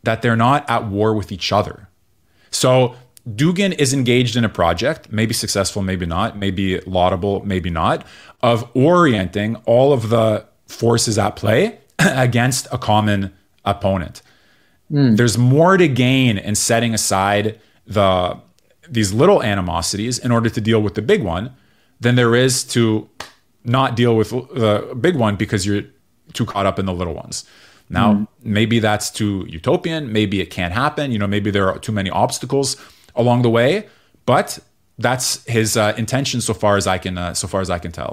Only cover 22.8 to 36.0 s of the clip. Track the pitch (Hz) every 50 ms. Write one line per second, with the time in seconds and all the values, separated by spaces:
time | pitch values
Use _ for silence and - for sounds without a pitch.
22.8 | 117 110 110 107 - - _ _ - - _ _ _ _ _ _ _ 117 120 135
23.8 | 135 131 123 110 120 120 117 110 107 - 113 127 123 - - 131 113 107 104 104
24.8 | - - 131 123 110 170 185 139 117 107 101 90 110 - - 104 90 104 101 101
25.8 | - - _ _ _ _ _ _ _ _ - - 127 - - 101 98 98 95 -
26.8 | 95 95 90 87 90 87 78 - - - - - - _ - - - - - _
27.8 | _ _ - 92 98 104 104 101 107 - _ _ - 113 104 104 110 113 117 113
28.8 | 104 107 107 104 - - - - 110 104 101 95 90 - 78 80 - 120 147 170
29.8 | - 175 160 160 151 120 107 110 107 101 98 98 90 - - - 90 87 87 113
30.8 | 135 151 - - 147 139 120 107 101 101 101 104 101 107 98 101 98 95 - -
31.8 | - - 110 104 95 92 - 92 110 127 127 - - 123 139 139 139 131 - -
32.8 | - - - _ _ _ _ - 120 123 120 123 123 120 113 113 120 135 175 208
33.8 | 208 - _ _ _ _ _ _ _ - 123 151 208 - - - _ _ _ _
34.8 | _ _ _ - 113 120 127 131 - - - - - - 117 117 113 107 - 117
35.8 | 107 104 104 -